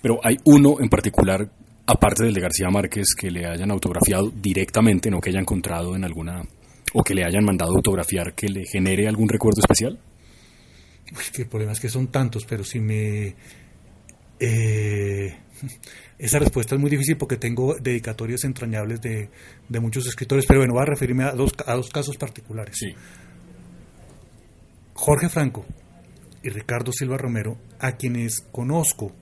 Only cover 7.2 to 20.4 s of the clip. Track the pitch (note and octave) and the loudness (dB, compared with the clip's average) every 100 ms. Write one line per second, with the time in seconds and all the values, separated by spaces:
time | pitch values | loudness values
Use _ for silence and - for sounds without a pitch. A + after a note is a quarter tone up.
7.2 | F2 F#2+ G#2 F#2 F#2 F#2+ G#2 F#2+ E2+ F#2+ | 0 2 2 2 2 2 2 0 -2 -2
8.2 | F2 - G#2 G2 F#2 G2+ F#2+ F#2+ G#2+ G#2+ | -4 -4 -4 -4 -6 -2 0 2 0 2
9.2 | A2 G#2+ A2 G#2 - - B3+ - - - | 2 4 2 4 4 4 0 -6 -18 -20
10.2 | - - - - - - - - - - | -20 -20 -20 -20 -20 -20 -20 -20 -20 -12
11.2 | - - A#2 A2 G#2+ G#2+ A#2+ B2 C3 C3+ | -10 -8 -6 -4 -4 -4 -4 -4 -2 0
12.2 | B2+ A2+ A2 A2 G2 - G#2+ G#2+ G#2+ G#2 | 0 -2 -6 -6 -6 -4 -2 0 -2 -2
13.2 | G2+ - - - - - - - - - | -6 -8 -20 -20 -20 -20 -20 -20 -20 -20
14.2 | - - A#2+ A2+ A2 G#2+ G#2 G#2 G2+ G2 | -20 -4 0 2 2 0 0 -2 -2 -2
15.2 | G2 E2 - - C3+ - - - - - | -6 -10 -20 -14 -14 -14 -20 -20 -20 -10
16.2 | B2+ D3 D3 C3 A2+ C3+ C#3+ C#3+ C#3 D#3 | 0 2 2 2 -2 0 0 0 0 -2
17.2 | C3 A#2+ A#2 A#2 C3 D#3 B2+ A#2+ A2+ A2 | -2 -4 -4 -2 -2 -2 -2 -4 -4 -8
18.2 | A2+ B2 C#3 B2+ A#2 A2 G#2+ A#2 A2+ A2 | -6 -4 -4 -6 -6 -6 -6 -6 -6 -8
19.2 | G2+ - - - - A#2 A#2 A#2+ B2 - | -8 -14 -20 -20 -8 -4 -2 -4 -6 -8
20.2 | - C#3 | 0 0